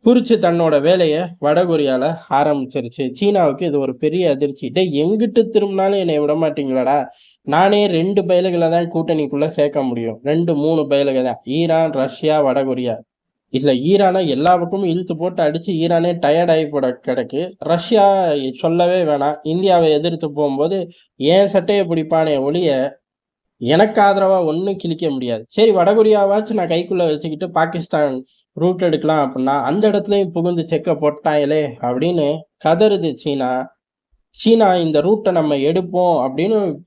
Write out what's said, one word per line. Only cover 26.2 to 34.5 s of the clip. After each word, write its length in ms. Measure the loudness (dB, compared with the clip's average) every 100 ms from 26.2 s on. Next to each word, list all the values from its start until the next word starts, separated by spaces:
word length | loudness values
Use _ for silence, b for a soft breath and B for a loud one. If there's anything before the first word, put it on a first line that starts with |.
| 2 0 -2
நான் 140 | -4 0
கைக்குள்ள 400 | -2 -2 -2 0
வச்சுக்கிட்டு 440 | -2 -6 -8 -4
பாகிஸ்தான் 720 | -2 -2 -4 -4 -2 0 -4 -12 _ _
ரூட் 280 | -2 -2 0
எடுக்கலாம் 500 | 0 0 0 0 0
அப்படின்னா, 300 | -2 -2 -2
அந்த 280 | -2 0 0
இடத்துலயும் 400 | 0 0 -2 -2
புகுந்து 360 | -2 -2 -2 -4
செக்க 240 | -4 -2
போட்டாங்களே" 760 | 0 -2 -2 -2 0 0 -2 -2 -6
அப்படின்னு 580 | -4 -2 -2 0 -2 -4 -10 _
கதறுது 480 | 0 2 2 2 -2
சீனா. 540 | -4 -6 -4 -2 -4 -6 _ _ _ _ _ _
சீனா 460 | -4 2